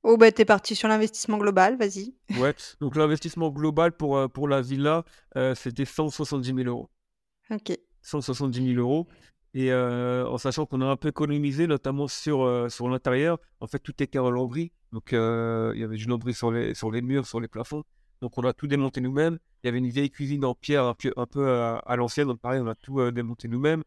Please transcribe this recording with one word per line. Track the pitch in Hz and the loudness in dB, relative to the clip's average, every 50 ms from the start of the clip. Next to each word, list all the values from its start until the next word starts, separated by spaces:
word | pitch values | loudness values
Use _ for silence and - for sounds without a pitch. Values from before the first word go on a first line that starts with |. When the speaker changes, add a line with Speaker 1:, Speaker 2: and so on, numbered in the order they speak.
| - | 8
Speaker 1:
Oh, | 233 226 | 8 10
bah, | 220 226 226 | 12 10 10
t'es | 220 - 220 | 10 8 6
parti | - 208 196 - - 220 | 6 6 4 4 -4 -4
sur | - - | 0 2
l'investissement | 220 214 214 214 214 - - - - 214 | 2 4 4 2 0 -2 -6 -4 -2 0
global, | 214 202 202 196 190 185 202 254 | 2 2 4 6 6 6 6 4
vas-y. | 254 220 202 196 196 202 247 - _ _ - 202 120 | 2 0 -2 -2 -6 -10 -10 -14 _ _ -6 0 2
Speaker 2:
Ouais, | 127 139 139 - - - - _ | 2 2 0 -2 -10 -20 -10 _
donc | 147 135 139 | -4 -2 2
l'investissement | 156 151 151 156 151 - 170 - 170 165 156 | 2 4 4 2 0 -2 -8 -4 -2 -2 -2
global | 139 143 151 156 151 156 165 170 | 0 0 0 0 2 4 2 2
pour, | 170 - 156 143 139 | 2 0 -2 0 2
euh, | 135 135 127 | 2 0 0
pour | _ 135 143 | _ -4 0
la | 147 139 135 | 0 2 0
villa, | 123 127 139 135 143 147 160 170 165 - - - _ _ - | 0 -2 -2 0 2 2 2 0 -2 -6 -20 -20 _ _ -4
euh, | 131 127 131 127 | -2 0 0 -2
c'était | - - 127 120 139 139 | -2 -6 -8 -4 -4 -4
cent | - - - 156 151 | -4 -2 -2 -2 -2
soixante-dix | - - 151 - 147 139 123 127 135 | -2 -6 -6 -4 -4 -4 -4 -2 -2
mille | 127 127 123 | -2 -2 -4
euros. | 120 120 - - _ _ _ _ _ _ _ _ _ _ _ _ | -4 -6 -10 -16 _ _ _ _ _ _ _ _ _ _ _ _
Speaker 1:
Ok. | 220 208 _ - 185 - _ _ _ _ | -8 -8 _ -8 -8 -8 _ _ _ _
Speaker 2:
Cent | _ - - 147 | _ -8 -6 -6
soixante-dix | 127 - 127 123 143 135 120 123 | -4 -4 -4 -2 -2 -2 -2 -2
mille | 131 127 123 123 | 0 0 0 0
euros. | 120 123 143 160 170 _ - _ _ _ _ _ _ _ - | 2 2 0 -2 -2 _ -14 _ _ _ _ _ _ _ -6
Et, | 131 131 127 | -2 0 2
euh, | 127 127 123 123 120 123 123 123 123 127 123 | 2 2 0 0 -2 -2 -2 -2 -2 -2 -2
en | 117 123 | -4 -6
sachant | 120 - 135 123 - 151 | -4 -4 -4 -4 -4 -4
qu'on | - 143 131 | -4 -2 -2
a | 131 | 0
un | 135 139 | 0 -2
peu | - - 151 | -2 -2 -4
économisé, | 143 - 156 147 147 147 147 143 135 147 170 | -2 -2 -2 -2 0 -2 -2 -2 0 0 0
notamment | 170 147 135 - 135 135 139 147 | 0 0 -2 -2 -4 -4 -4 -4
sur, | 135 - - - 156 147 131 131 | -6 -6 -6 -4 -2 0 2 2
euh, | 127 123 123 120 120 | 2 2 0 -2 -4
sur | - - 120 | -6 -4 -4
l'intérieur, | 123 127 127 _ 139 123 131 147 170 170 160 _ _ _ _ | -2 -2 -2 _ 0 2 2 2 0 0 -2 _ _ _ _
en | - | -12
fait, | 107 - 139 | -8 -8 -8
tout | _ - - - | _ -8 -4 -4
était | 143 - - 135 | -4 -2 0 0
en | 127 123 | 0 2
lambris. | 123 123 127 120 120 156 165 170 _ _ _ _ | 2 0 -2 -2 -4 -6 -6 -6 _ _ _ _
Donc, | 117 110 - - 120 | -12 -12 -6 -2 0
euh, | 113 113 113 117 117 117 117 113 113 113 113 110 | 2 2 2 0 0 -2 -2 -2 0 -2 -2 -2
il | 113 | -4
y | 113 | -6
avait | 110 110 | -6 -6
du | 107 110 | -6 -2
lambris | 117 123 117 113 123 117 | -2 -2 -2 -2 -6 -4
sur | - - 117 | -2 -2 0
les, | 113 117 117 107 107 | 0 0 -2 -4 -4
sur | - - 110 | -4 -6 -4
les | 110 120 | -4 -4
murs, | 123 127 135 139 123 | -4 -2 -2 -2 -2
sur | - - 117 | -4 -6 -8
les | 117 | -8
plafonds. | - - 110 117 - 147 151 151 _ _ _ _ _ _ _ | -8 -10 -12 -10 -8 -10 -10 -10 _ _ _ _ _ _ _
Donc, | 127 120 - | -10 -8 -6
on | - 120 | -2 -2
a | 127 123 | -2 -2
tout | - - | -2 -2
démonté | 143 143 143 135 135 - 139 | -2 0 0 0 -2 -2 -4
nous-mêmes. | 127 127 135 143 156 165 165 165 _ _ _ _ - | -4 -2 0 2 2 0 0 -4 _ _ _ _ -4
Il | |
y | 123 | -4
avait | 117 127 | -2 0
une | 127 123 | -2 -2
vieille | 120 139 143 139 | 0 -2 -2 -2
cuisine | _ - 143 135 143 143 135 | _ -6 -6 -6 -4 -2 -2
en | 127 120 | -2 -4
pierre, | _ - - 143 143 127 | _ -2 0 2 2 2
un | 123 117 | 0 -2
peu, | _ - 135 - | _ -4 -4 -4
un | 127 123 | -4 -8
peu, | - - 143 139 | -6 -2 -2 0
euh, | 135 127 120 117 117 113 117 | 2 2 2 0 -2 -4 -6
à | - - 123 | -4 -4 -2
l'ancienne. | 123 120 117 - - 147 | -2 -2 -2 0 -2 -2
Donc, | 139 120 113 | -2 -2 -6
pareil, | - 120 131 135 | -4 -4 -4 -2
on | 123 | -2
a | 113 110 | -4 -6
tout, | _ - 135 135 135 | _ -12 -6 -2 0
euh, | 127 120 | 0 0
démonté | 120 120 117 113 120 - - | 0 -4 -6 -6 -8 -10 -8
nous-mêmes. | 117 117 123 139 151 160 160 151 | -6 -4 0 0 0 0 0 -4